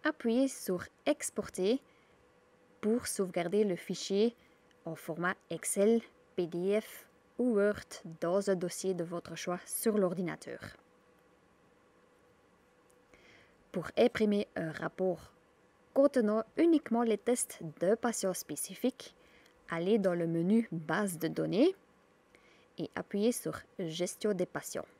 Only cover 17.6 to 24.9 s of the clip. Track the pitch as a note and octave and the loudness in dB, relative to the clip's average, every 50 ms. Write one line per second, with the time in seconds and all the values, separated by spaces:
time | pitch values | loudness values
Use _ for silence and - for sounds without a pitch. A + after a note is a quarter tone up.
17.6 | E3+ D#3+ D3 - E3 F3+ A3 A#3 - A#3+ A3 - - F#3+ F3 - - - D3+ - | -12 -12 -6 -2 2 2 2 2 2 -2 -2 0 -2 -2 -2 -4 -8 -10 -8 -8
18.6 | - - F#3+ - - B3+ - - - - _ _ - _ - - _ - _ _ | -8 -10 -8 -2 -2 -2 -2 -4 -20 -20 _ _ -20 _ -20 -20 _ -20 _ _
19.6 | _ - E3+ E3 E3+ F#3+ A3 A3 F#3+ F#3+ F3 E3+ E3+ E3+ E3 E3 E3+ F3+ G#3+ A3+ | _ -8 -6 -4 2 2 2 4 4 2 2 2 0 0 0 0 2 4 4 2
20.6 | A3+ - E3+ E3+ D#3 D3+ D#3+ F#3 G#3 G3 F3 D#3+ - D#3+ D#3+ - D#3+ D#3 D#3+ G3 | 2 0 -6 -8 -4 -2 0 0 0 -2 -4 -4 -4 -4 -2 -2 -2 0 2 4
21.6 | C#4+ F#4 F#4+ - _ _ _ _ _ _ _ _ _ _ _ _ _ _ _ _ | 4 4 2 -2 _ _ _ _ _ _ _ _ _ _ _ _ _ _ _ _
22.6 | _ _ _ - D#3+ - _ - - _ - G3+ G#3 A#3+ A#3+ - - D#3+ D#3 - | _ _ _ -10 -10 -6 _ -8 -8 _ -2 2 2 2 2 0 -4 -6 -8 -8
23.6 | - _ _ - F#3 D#3+ D#3+ E3+ F3 F#3 - - - G#3+ G#3 F3 F3+ - _ D3 | -12 _ _ -8 -8 -6 -4 -4 -4 -4 -4 -4 -2 -2 0 0 -2 -4 _ -10
24.6 | - - - - - - | -10 -8 -8 -8 -10 -10